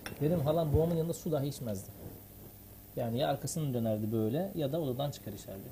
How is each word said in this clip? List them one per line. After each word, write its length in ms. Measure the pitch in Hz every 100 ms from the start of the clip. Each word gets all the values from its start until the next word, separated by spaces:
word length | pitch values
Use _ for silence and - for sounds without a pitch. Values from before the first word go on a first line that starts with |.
| - -
Benim 180 | 151 175
halam 320 | 139 165 151 151
babamın 180 | 165 165
yanında 180 | 165
su 180 | 165 175
dahi 140 | 147 143
içmezdi. 400 | 127 117 98 - - - - - - - - - - - 139
Yani 220 | 117 117
ya 100 | 151
arkasını 460 | 143 139 165 143
dönerdi 380 | 123 113 107 110
böyle 380 | 113 107 147 196
ya 180 | 170 139
da 80 | 165
odadan 300 | 139 123 143
çıkar 220 | - -
içerdi. 260 | 98 - 98 -